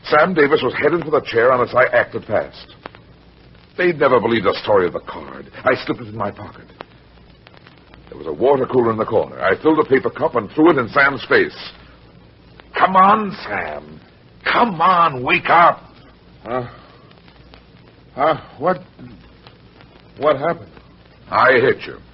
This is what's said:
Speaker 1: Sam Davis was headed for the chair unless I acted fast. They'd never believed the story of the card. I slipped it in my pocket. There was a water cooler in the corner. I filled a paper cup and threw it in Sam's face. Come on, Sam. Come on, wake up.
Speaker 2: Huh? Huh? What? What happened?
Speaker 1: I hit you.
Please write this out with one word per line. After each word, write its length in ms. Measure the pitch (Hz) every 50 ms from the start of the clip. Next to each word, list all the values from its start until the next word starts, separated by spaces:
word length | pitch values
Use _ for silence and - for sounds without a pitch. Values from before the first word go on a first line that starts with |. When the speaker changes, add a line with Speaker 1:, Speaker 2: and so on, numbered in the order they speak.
| _
Speaker 1:
Sam 300 | - 156 151 160 180 190
Davis 260 | 160 143 139 151 147
was 120 | 143 123 - -
headed 240 | - 147 160 175 160
for 60 | 156
the 100 | 156 139
chair 300 | - - - 117 113 127
unless 220 | 131 123 120 107 -
I 120 | 120 127
acted 400 | 127 - 120 107 - - 113 -
fast. 500 | - 107 90 73 69 - - - - - - - - - - - - - - - - - _ - - - - - _ _ -
They'd 200 | 180 180 170 143
never 220 | 147 135 127 120
believed 260 | 98 113 117 113 90
the 140 | 95 87 -
story 240 | - - 107 98 90
of 80 | 85 76
the 60 | 82
card. 500 | - - - 85 76 67 65 67 71 - - - -
I 100 | - 262 - -
slipped 160 | - 131 107
it 80 | 123 107
in 60 | 104 113
my 120 | 101 101
pocket. 360 | 101 - 104 95 - - - - - - - _ - - _ _ _ - - _ - _ _ - - - - - - - - _ - - - -
There 80 | - 69
was 100 | 73 80
a 60 | 76
water 340 | 73 101 131 143 131 127 -
cooler 200 | - 131 120 113
in 60 | 110 107
the 80 | 107
corner. 340 | - 113 98 78 67 67 64
I 200 | 69 92 95 -
filled 180 | - 151 160 151
a 60 | 151 -
paper 200 | 131 123 - 120
cup 240 | - - 139 165 -
and 140 | 120 107 92
threw 200 | - 147 156 170
it 60 | 170 135
in 120 | 123 101
Sam's 360 | 95 143 139 139 139 120 - -
face. 300 | 110 110 90 73 - - - - - - - - - _ - - - - _ - - _ _ - - - - - - -
Come 180 | 208 196 190
on, 360 | 190 185 196 208 220 214 196 170 - -
Sam. 560 | - 214 190 170 156 - - 73 151 156 - - - _ - _ _ - - - -
Come 280 | - - 240 233 185 151
on, 420 | 165 185 185 175 170 160 143 127 123
wake 260 | 147 175 175 - -
up. 320 | 156 170 175 156 - - - - - - - - - _ _ - - - -
Speaker 2:
Huh? 240 | 110 120 127 120 120 - - - - - - - - - - _ - - - - - - - - - - - - - - - - - -
Huh? 280 | 123 139 156 151 123 - - - -
What? 180 | 131 175 185 - - - _ - 127 123 117 - - - - - - - - - - - - - - - - - - - - -
What 180 | 131 151 147 127
happened? 340 | 139 165 170 170 107 - - - - - - - - - - - - -
Speaker 1:
I 220 | - 104 120 127 135
hit 280 | 123 110 - - - -
you. 120 | - 64 - - -